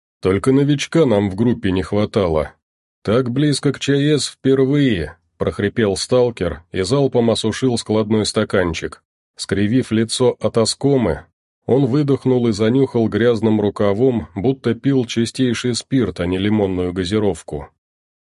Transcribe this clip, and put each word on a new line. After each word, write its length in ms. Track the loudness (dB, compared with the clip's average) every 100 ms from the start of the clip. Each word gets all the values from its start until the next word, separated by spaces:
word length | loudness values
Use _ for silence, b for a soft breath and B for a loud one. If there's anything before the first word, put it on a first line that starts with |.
| _ _
«Только 320 | -2 0 2
новичка 540 | 2 2 0 0 0 2
нам 240 | 2 0
в 40 |
группе 380 | 0 0 0 0
не 100 | -2
хватало». 720 | 0 -2 0 0 0 0 -2 -8 _ _ _ _
«Так 280 | -2 0 0
близко 420 | 0 0 0 -2
к 80 | -2
Ч 160 | -2 0
С 320 | 2 0 -2
впервые», 880 | -4 0 2 2 2 2 0 -4 -10 _ _
прохрипел 580 | -6 -2 -2 0 0 0
сталкер 680 | 0 0 0 -2 -6 -6 -8
и 120 | -6
залпом 480 | -2 0 0 2 0
осушил 460 | 0 -2 -2 -2 -2
складной 480 | -2 -2 0 0 0
стаканчик. 760 | -2 0 0 0 -2 -8 -12 _ _ _
Скривив 560 | -16 -6 -2 0 0 0
лицо 460 | 0 0 0 0 0
от 200 | 0 0
оскомы, 640 | 0 0 0 2 0 -2 -8 _ _ _
он 220 | 0 2 2
выдохнул 600 | 2 0 0 2 2 2
и 60 |
занюхал 560 | 2 2 2 2 0 0
грязным 520 | 2 2 2 2 2
рукавом, 680 | 0 0 0 2 2 0 -4 -4
будто 380 | -2 -2 -2
пил 320 | -2 0 0 0
чистейший 680 | -2 -2 0 -2 0 -2
спирт, 460 | -4 -2 0 0 -2
а 60 | -2
не 120 | -2
лимонную 540 | 0 0 0 -2 -4
газировку. 760 | -4 -2 0 -2 -4 -8 -12 -12 _ _ _ _ _